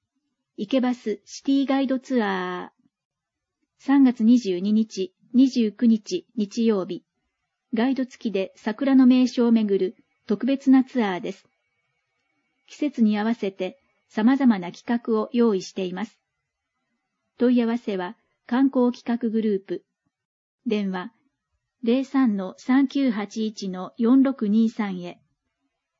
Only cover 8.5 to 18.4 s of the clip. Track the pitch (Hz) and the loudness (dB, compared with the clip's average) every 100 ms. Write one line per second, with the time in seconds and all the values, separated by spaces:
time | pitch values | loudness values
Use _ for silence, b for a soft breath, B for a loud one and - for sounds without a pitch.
8.5 | _ 226 214 269 262 247 254 254 - 233 | _ -8 -4 2 6 6 6 2 0 2
9.5 | 226 214 190 185 - _ _ - 202 233 | 2 2 0 -2 -6 _ _ -6 -4 -2
10.5 | 277 269 262 254 254 202 175 175 - _ | -2 4 4 4 -2 -4 -4 -8 -12 _
11.5 | _ _ _ _ _ _ _ _ _ _ | _ _ _ _ _ _ _ _ _ _
12.5 | _ _ - 294 262 220 208 214 233 196 | _ _ -8 -6 0 0 2 -2 -4 -6
13.5 | 190 185 - _ _ _ - 220 269 262 | -6 -8 -10 _ _ _ -2 0 2 2
14.5 | 202 175 - - 240 - 214 214 240 233 | 2 -2 -10 -6 -4 -2 -2 -2 0 2
15.5 | 190 175 - 185 180 220 _ _ _ _ | 0 -4 -8 -8 -6 -10 _ _ _ _
16.5 | _ _ _ _ _ _ _ _ - 247 | _ _ _ _ _ _ _ _ -2 0
17.5 | 247 226 233 - 196 180 - _ _ | 2 0 -2 -6 -8 -8 -12 _ _